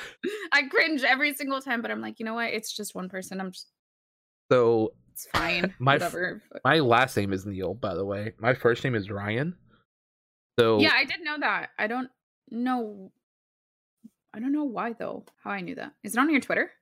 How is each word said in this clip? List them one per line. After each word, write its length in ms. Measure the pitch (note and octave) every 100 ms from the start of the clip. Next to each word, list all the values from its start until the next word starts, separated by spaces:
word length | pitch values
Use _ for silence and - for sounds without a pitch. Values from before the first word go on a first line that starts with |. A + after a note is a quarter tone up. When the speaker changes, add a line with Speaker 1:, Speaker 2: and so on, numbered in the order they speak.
| - -
Speaker 1:
<laughs> 320 | F#4+ G#4 F4+
I 120 | C#4+ C#4
cringe 340 | G#4 D#4+ D4+
every 300 | B3+ C4 D4
single 260 | C#4 C#4 C4+
time, 180 | C4 A#3
but 100 | A3
I'm 100 | G#3+
like, 160 | A3 G#3+
"You 80 | A3
know 80 |
what? 180 | A#3 A#3
It's 200 | A3 - -
just 180 | G#3
one 140 | F#3 F#3
person. 320 | F#3+ F#3 F#3+
I'm 120 | F#3+
just" 180 | F#3 - _ _ _ _ _ _ _ _
Speaker 2:
So, 400 | B2+ A#2 A2+ A2 - _
Speaker 1:
"It's 140 | - -
fine. 400 | - E3 F3 F#3+ -
Speaker 2:
<laughs> 20 |
my 160 | B2+
f-, 80 | D3
Speaker 1:
Whatever." 400 | E3+ D#3+ F3+ F3 -
But 100 | -
Speaker 2:
my 160 | - D#3+
last 360 | C3 A#2 C3 -
name 160 | G2
is 140 | F#2+ G2
Neil, 260 | F#2+ F2+
by 200 | G#2+ G#2+
the 100 | F2
way. 300 | G2 G2+ G#2 -
My 140 | A2+
first 320 | B2+ A#2+ A#2
name 100 | C#3
is 160 | A#2 G2
Ryan. 440 | G2 G2+ A2+ D#3+ - _ _ _ _ _ _ _ _ _ -
So 220 | A2+ G#2+
Speaker 1:
Yeah, 120 | G#2
I 100 | B3+
did 180 | C#4 E4+
know 160 | D#4+ D4+
that. 300 | C4+ F#3+ - -
I 80 | G#3+
don't 220 | B3 B3+ _ _ _ _
know, 640 | A3+ B3 B3+ G#3+ G3+ F#3+ _ _ _ _ _ _ _ _ _ A3 _ _
I 60 | G#3+
don't 120 | B3
know 120 | D4
why, 280 | C#4+ G3+ A3+
though, 300 | A3 - - - _
how 80 | G#3+
I 100 | G3
knew 140 | F3
that. 180 | - - -
Is 120 | G#3+
it 40 | A3
on 120 | D4
your 100 | C#4+
Twitter? 300 | - F#3 E4 -